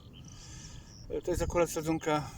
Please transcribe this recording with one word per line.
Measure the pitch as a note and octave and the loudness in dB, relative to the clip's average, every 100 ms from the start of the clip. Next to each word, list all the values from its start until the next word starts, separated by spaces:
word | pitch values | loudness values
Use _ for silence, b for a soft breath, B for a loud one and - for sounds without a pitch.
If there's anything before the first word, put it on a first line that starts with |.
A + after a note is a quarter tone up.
| - B B B B B B B B B - D3+ | -8 B B B B B B B B B -6 -2
To | F3 | 0
jest | D#3 | 2
akurat | E3 F3 D#3+ | 4 4 4
sadzonka | E3 D#3 D#3+ D#3+ D3+ C#3+ | 4 0 2 4 2 2